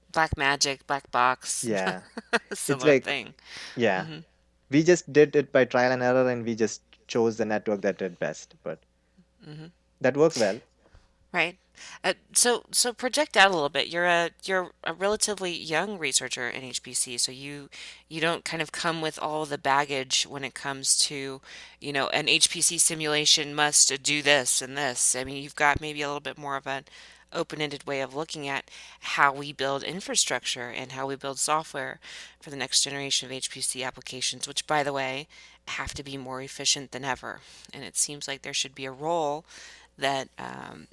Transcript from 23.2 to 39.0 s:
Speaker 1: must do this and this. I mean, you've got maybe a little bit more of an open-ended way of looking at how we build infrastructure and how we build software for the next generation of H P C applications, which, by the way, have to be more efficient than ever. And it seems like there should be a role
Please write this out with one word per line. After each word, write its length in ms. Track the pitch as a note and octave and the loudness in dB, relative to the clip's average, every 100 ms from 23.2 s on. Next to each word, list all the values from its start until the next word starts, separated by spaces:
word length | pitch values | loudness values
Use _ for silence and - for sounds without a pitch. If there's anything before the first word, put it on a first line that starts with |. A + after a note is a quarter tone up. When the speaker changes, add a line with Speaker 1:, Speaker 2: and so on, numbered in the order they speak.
| D3+ - D3 | 6 4 4
Speaker 1:
must 480 | D3 D3 - - C3+ | 2 4 6 6 4
do 200 | C3 D3 | 0 2
this 400 | C#3+ C#3+ B2 - | 6 6 4 0
and 160 | B2+ C#3 | -2 -2
this. 400 | C#3 A#2+ - B2+ | -2 2 2 0
I 80 | C3 | -4
mean, 180 | C#3 | -8
you've 120 | C#3+ - | -8 0
got 260 | D3 C#3+ | 2 2
maybe 200 | D3+ D3 | -2 -4
a 60 | D3 | -4
little 140 | C#3+ | -4
bit 160 | C3+ C#3 | -8 -8
more 180 | C#3+ C#3 | -6 -6
of 100 | C3+ | -6
an 200 | C3+ C3 - - - _ | -8 -8 -20 -20 -20 _
open-ended 520 | E3+ D#3+ D3+ D3+ C#3+ D3 | -6 -6 -4 -6 -6 -6
way 140 | C#3 | -4
of 160 | C3 C3+ | -4 -6
looking 320 | E3 D#3 C#3 | -8 -8 -6
at 240 | C#3 - - - - | -6 -8 -16 -20 -12
how 320 | - - C#3+ | -4 4 4
we 180 | C#3 C#3+ | 4 -4
build 320 | C#3+ C3+ C#3 | -2 0 0
infrastructure 880 | - F3 A#3 B3+ - B2+ - C3 A#2+ | -4 -8 -2 0 2 0 -2 -6 -6
and 240 | A2+ C3 | -8 -8
how 120 | C3 C3+ | -6 -6
we 120 | C3+ | -6
build 200 | C#3 C3+ | -6 -2
software 640 | - D3+ D#3+ C#3+ C3 - - - - - | 0 0 -2 -6 -8 -10 -14 -16 -18 -18
for 100 | D#3+ | -12
the 60 | C#3 | -8
next 260 | B2+ - | 0 0
generation 440 | - C#3 C#3 - B2+ | 0 -2 -2 -2 -4
of 80 | |
H 180 | C3 - | -6 -8
P 80 | C3+ | -4
C 240 | - B2+ | -4 -4
applications, 640 | B2+ - - B2+ - B2+ - | -6 -6 -12 -6 -4 -4 -8
which, 180 | C#3 - | -6 0
by 160 | D3+ | 0
the 120 | C#3+ | 0
way, 340 | C#3 C3 C3+ D3+ - - - - | -2 -2 -4 -8 -16 -20 -16 -10
have 260 | - C#3 - | -8 -6 -8
to 80 | |
be 120 | C#3 C#3 | -10 -10
more 260 | B2+ B2+ | -10 -10
efficient 500 | C3+ - C#3 D3 C3 | -10 -4 -2 -2 -4
than 120 | B2+ | -6
ever. 380 | C3+ B2 A2+ - - - - | -4 -4 -6 -12 -16 -20 -18
And 100 | - | -14
it 140 | A2 - | -6 -2
seems 320 | - D3 C#3+ | -2 -4 -8
like 140 | C3+ | -8
there 100 | - | -6
should 220 | C#3 C#3 C3+ | -4 -6 -8
be 100 | C3+ | -10
a 60 | |
role 520 | C3 | -6